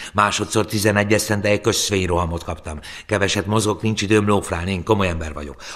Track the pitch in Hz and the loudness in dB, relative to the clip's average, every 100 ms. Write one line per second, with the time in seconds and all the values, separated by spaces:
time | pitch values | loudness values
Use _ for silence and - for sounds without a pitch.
0 | - 101 104 101 101 113 101 110 104 104 | -4 2 2 2 0 0 0 2 2 4
1 | 104 107 - 104 101 104 113 101 - 101 | 4 2 2 0 2 2 2 0 0 0
2 | 90 87 85 85 - 85 - 76 - - | 2 0 0 -4 -6 -8 -8 -10 -12 -14
3 | - 104 98 104 95 110 107 101 110 107 | -2 0 2 0 0 2 2 0 0 0
4 | 101 107 104 101 82 85 87 95 85 107 | 0 0 2 2 0 -4 -2 -2 0 2
5 | 95 82 78 73 73 71 - | 0 -2 -6 -8 -12 -12 -14